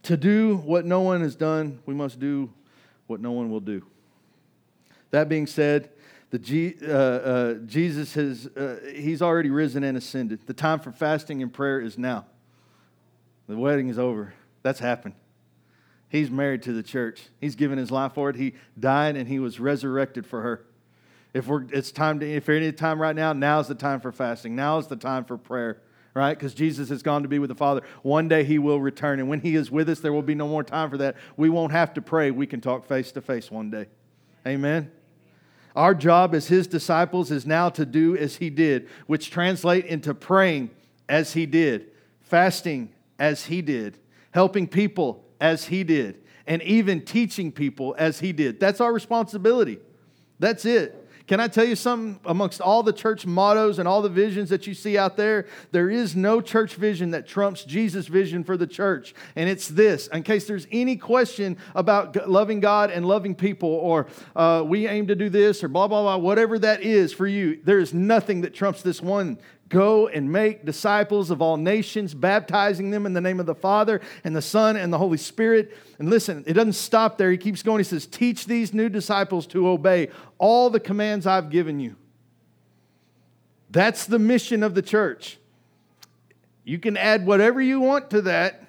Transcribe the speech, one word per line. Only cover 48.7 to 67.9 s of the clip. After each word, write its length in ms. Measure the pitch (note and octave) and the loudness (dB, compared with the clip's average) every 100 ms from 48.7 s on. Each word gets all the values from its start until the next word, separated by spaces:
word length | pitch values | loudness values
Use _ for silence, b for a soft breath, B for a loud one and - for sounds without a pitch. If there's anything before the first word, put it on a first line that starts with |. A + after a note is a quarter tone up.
| G#3 | 2
our 140 | A#3+ | 0
responsibility. 840 | A#3 - A#3 A3 G3+ G3+ B3 F3 G#2 - b b b b _ | 0 -2 -4 -4 0 2 2 0 -2 -16 b b b b _
That's 280 | F#3 A3+ A3 | -2 0 2
it. 300 | A#3 C3+ - B B - | 2 0 -8 B B -2
Can 140 | G3 | 0
I 80 | A#3 | 2
tell 180 | A3 A#3 | 2 2
you 100 | A3+ | 2
something? 440 | A#3+ A#3+ A3 F#3+ - | -2 -2 -6 -10 -4
Amongst 360 | F3 F#3+ - | -2 -2 -2
all 220 | F#3 A3 | 2 4
the 100 | A3 | 2
church 320 | G#3 A3 G#3+ F3+ | 0 -2 -2 -2
mottos 540 | F3 G3+ G#3+ G#3+ F3+ | 2 4 4 4 2
and 80 | F3 | 0
all 160 | G3 | 2
the 60 | G3+ | 2
visions 420 | F3+ G#3+ G3 F#3 | 2 0 0 -2
that 160 | F#3 - | -2 -4
you 80 | F#3 | -8
see 240 | G#3 G3+ | -2 0
out 180 | F#3+ G3 | 0 0
there, 300 | G#3 G#3+ F#3 B B | 0 0 -4 B B
there 180 | F3 F3 | 0 2
is 260 | A#3 A3 E3+ | 0 0 0
no 260 | G3 A3+ | 2 2
church 340 | A3+ A3+ A3 - | 2 0 0 0
vision 340 | G#3 F3+ F3+ | -2 0 -4
that 160 | E3 - | -4 -6
trumps 380 | G3+ G3+ F3+ | -2 -2 -2
Jesus' 420 | C3 E3+ A3 F#3 D3+ | -6 -2 -2 -4 0
vision 380 | F3+ F#3+ F3 | 0 2 -4
for 120 | E3+ F#3 | -4 -2
the 120 | E3+ | -4
church. 480 | - G3 D#3 - - B - | -2 -2 -2 -6 -20 B -4
And 140 | F3 | -2
it's 180 | F#3+ - | -2 -4
this. 380 | D#3 G#3+ D3+ - | 4 4 4 -4
In 120 | D#3+ | -8
case 240 | D#3 G#3+ - | -2 -2 -2
there's 220 | G3+ - | -8 -4
any 240 | A#3 B3+ A#3 | -2 -2 -4
question 640 | - B3 A#3+ - G3 F3 B | 0 2 2 -2 -6 -6 B
about 400 | - F3+ G3+ D#3+ | -2 2 2 2
g-, 60 | F#3 F#3 | -6 2
loving 320 | F#3+ G#3+ G#3+ | 2 2 2
God 320 | G3+ G#3 G#3 | 2 4 2
and 120 | F3 F3 | 0 2
loving 260 | G3+ G3 | 0 0
people, 360 | F3+ G3 F#3+ E3+ | -4 -4 -2 -2
or, 360 | D#3+ E3+ D#3+ C3 B B - | 0 2 0 0 B B 2
uh, 280 | E3 E3 D#3 | 4 4 2
"We 200 | G3 G#3+ | 0 0
aim 200 | G#3 G3+ | -2 0
to 80 | F#3+ | 0
do 140 | G#3 | 2
this," 340 | G3 G#3 G3+ | 4 4 4
or 60 | E3+ | -2
blah, 180 | D#3+ G3+ | 0 2
blah, 160 | G#3+ | 2
blah, 140 | G#3 F#3+ | 2 2
whatever 420 | F3 G#3 A3+ A3+ | 2 2 2 2
that 240 | G#3+ G#3+ | 2 2
is 300 | G3+ G#3+ E3 | 4 4 4
for 120 | - G3 | 0 -2
you, 340 | G3+ F3 D#3+ | 0 0 0
there 160 | D#3 G3+ | 4 4
is 160 | F3 | 4